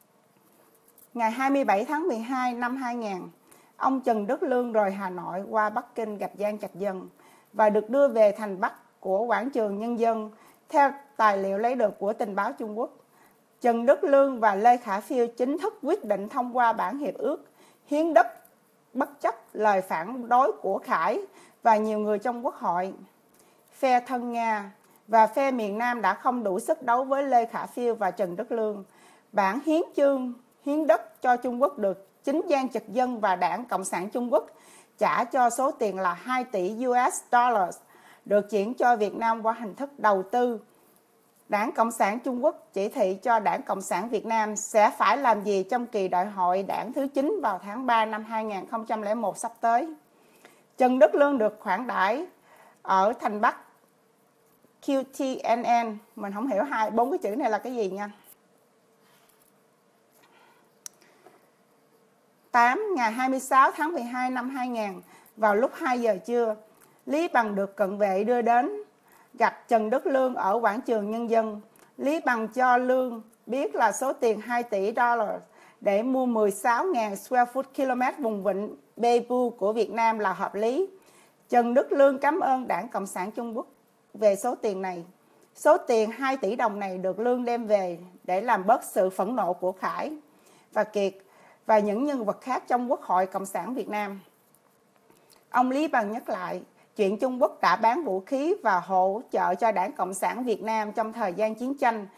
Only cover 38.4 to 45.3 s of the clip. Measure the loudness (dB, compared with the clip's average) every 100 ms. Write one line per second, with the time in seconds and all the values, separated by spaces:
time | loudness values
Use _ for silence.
38.4 | 2 -2 -2 2 4 4 2 0 0 0
39.4 | 0 -2 -6 -10 -12 0 2 4 2 2
40.4 | 2 -2 -10 _ _ _ _ _ _ _
41.4 | -4 -2 0 0 0 0 0 0 -4 -2
42.4 | 0 -2 -6 -4 -4 0 0 0 0 2
43.4 | 2 -2 -4 -6 -4 -4 -4 -4 -2 0
44.4 | 0 -4 -2 4 4 4 2 4 4